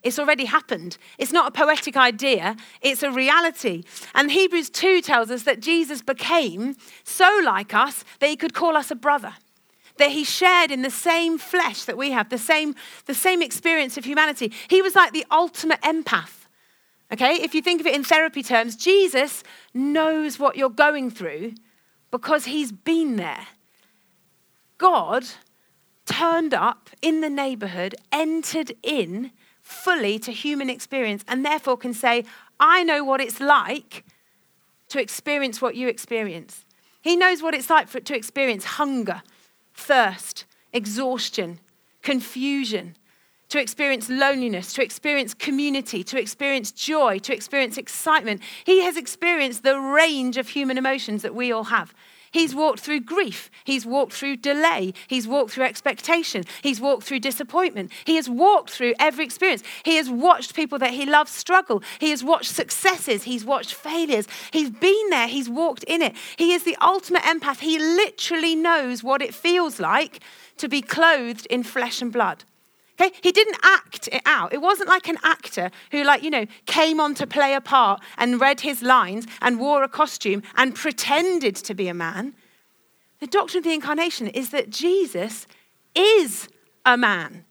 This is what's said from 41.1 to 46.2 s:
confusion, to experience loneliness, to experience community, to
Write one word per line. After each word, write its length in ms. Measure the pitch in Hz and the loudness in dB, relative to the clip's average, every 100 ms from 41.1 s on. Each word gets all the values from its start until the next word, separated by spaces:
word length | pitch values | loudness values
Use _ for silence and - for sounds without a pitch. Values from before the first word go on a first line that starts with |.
| 254 - - 175 170 _ _ _ _ | -4 -6 -6 -8 -10 _ _ _ _
confusion, 920 | - 269 - 254 269 277 240 214 175 170 _ _ _ _ _ | -4 -4 -4 -6 -4 -2 -2 -6 -8 -20 _ _ _ _ _
to 120 | 294 | -4
experience 480 | 233 - 285 262 214 | -4 -4 -2 -2 -2
loneliness, 640 | 254 277 277 247 185 185 | 0 2 2 -2 -4 -6
to 80 | - | -4
experience 520 | 254 - 302 285 226 | -4 -4 -2 -2 -4
community, 680 | - - 277 294 277 - 202 | -6 -4 -2 0 -2 -4 -8
to 160 | 190 262 | -4 -4